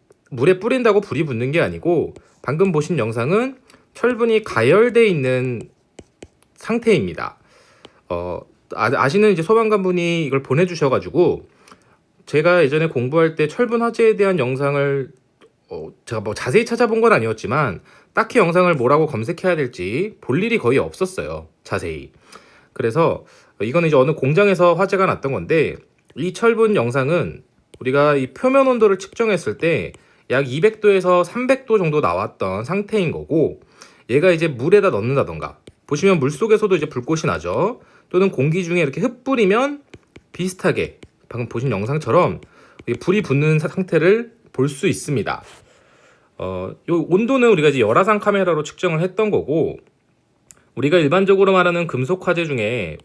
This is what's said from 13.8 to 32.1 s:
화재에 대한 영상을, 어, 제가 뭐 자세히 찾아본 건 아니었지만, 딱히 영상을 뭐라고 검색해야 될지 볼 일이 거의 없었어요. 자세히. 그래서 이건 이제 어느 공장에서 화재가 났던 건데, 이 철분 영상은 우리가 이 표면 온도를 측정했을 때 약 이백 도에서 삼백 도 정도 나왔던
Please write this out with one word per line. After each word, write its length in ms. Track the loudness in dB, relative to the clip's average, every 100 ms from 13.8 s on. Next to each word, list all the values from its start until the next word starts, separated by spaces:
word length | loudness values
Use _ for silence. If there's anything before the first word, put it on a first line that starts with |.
화재에 340 | -2 2 2 4
대한 220 | 2 2
영상을, 760 | -2 -2 -2 0 0 -2 -6 -12 _ _ _ _ _
어, 200 | -14 -14 -16 -8
제가 160 | -6
뭐 120 | -6
자세히 320 | -6 0 0 0
찾아본 360 | 0 0 2
건 120 | 2
아니었지만, 680 | 2 0 -4 -4 -2 -2 -4 -14 _ _
딱히 260 | -4 0 2
영상을 340 | 2 4 2
뭐라고 320 | 2 2 2 2
검색해야 500 | -2 -6 -4 -2 -2
될지 600 | -4 -6 -6 -4 -6 -8
볼 220 | -4 -2
일이 140 | 0 0
거의 220 | 0 0
없었어요. 680 | -2 -4 -6 -6 -8 -10 -14 _
자세히. 480 | -8 -8 -6 -10 -14 _ _ -20 _ _ _
그래서 520 | -6 -4 0 0 -2 -10 -20 _ _
이건 240 | -4 0 2
이제 100 | 4
어느 180 | 4
공장에서 600 | 2 0 2 2 4 4
화재가 320 | 4 0 0 0
났던 260 | -2 -4
건데, 440 | -6 -2 0 0 -4 -16 _ _ -8
이 180 | -8
철분 420 | 0 0 2 2 2
영상은 680 | 0 -2 0 -2 -2 -8 _ _ _ -10
우리가 360 | -2 2 2 2
이 180 | -2
표면 340 | -2 2 4 4
온도를 320 | 4 4 2
측정했을 580 | -4 -4 -2 0 -2 -2
때 360 | -2 -2 -4 -12 _ _ _
약 220 | -2 -2
이백 300 | 0 0 2
도에서 420 | 2 2 4 2
삼백 420 | 2 -4 0 0 2
도 120 | 0
정도 240 | 2 0
나왔던 640 | 0